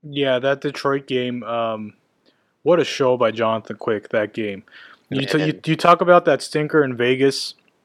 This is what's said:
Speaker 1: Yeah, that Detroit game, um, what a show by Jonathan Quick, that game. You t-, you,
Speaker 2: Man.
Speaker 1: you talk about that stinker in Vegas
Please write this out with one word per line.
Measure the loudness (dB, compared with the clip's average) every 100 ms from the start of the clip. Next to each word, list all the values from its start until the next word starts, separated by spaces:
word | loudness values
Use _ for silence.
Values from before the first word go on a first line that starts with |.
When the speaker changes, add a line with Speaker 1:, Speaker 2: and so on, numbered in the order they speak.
| -10
Speaker 1:
Yeah, | -2 0 2
that | 0 -2
Detroit | -4 -4 -2 -2 -2
game, | -4 -2 -6
um, | -6 -4 -2 -4 -8 -16 _ _ _ _ _ _
what | 2 2
a | 2
show | 0 0 2
by | 0
Jonathan | 0 -2 -2 -6 -8
Quick, | -4 -4 -2
that | -2 -2
game. | -4 -8 -8 -16 -20 -20 -20 _
You | -6 0
t-, | 0
you, | 0
Speaker 2:
Man. | -4 -2
Speaker 1:
you | 0
talk | 4 4
about | 6 4 4
that | 0
stinker | -2 -4 0 2
in | 0 0
Vegas | 0 2 2 0 -10 -14 _ _